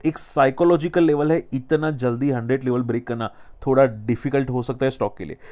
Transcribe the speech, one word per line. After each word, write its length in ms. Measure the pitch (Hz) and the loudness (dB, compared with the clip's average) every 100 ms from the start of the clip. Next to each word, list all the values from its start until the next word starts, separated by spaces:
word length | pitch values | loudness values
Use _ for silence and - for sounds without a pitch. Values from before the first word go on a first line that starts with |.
| 160 | -4
एक 120 | - | -4
साइकोलॉजिकल 840 | - 151 135 135 175 170 165 180 | -2 2 2 4 4 4 2 2
लेवल 280 | 165 147 151 | 2 2 2
है, 160 | 165 - | 0 -2
इतना 380 | 135 127 151 156 | -6 0 0 0
जल्दी 400 | 139 123 120 143 | -2 -2 0 0
हंड्रेड 320 | 123 117 131 | 0 0 -2
लेवल 180 | 127 123 | 0 -2
ब्रेक 260 | 117 120 123 | 0 -4 -4
करना 260 | 117 113 - - - 139 | -6 -6 -10 -20 -8 0
थोड़ा 180 | 131 131 | 4 4
डिफिकल्ट 640 | 107 104 117 139 139 131 | 2 -4 -2 0 0 0
हो 140 | 123 | -2
सकता 220 | 120 117 135 | -4 -2 -2
है 60 | |
स्टॉक 260 | - 104 - | 0 -4 -4
के 80 | 80 | -14
लिए। 120 | 76 - | -14 -18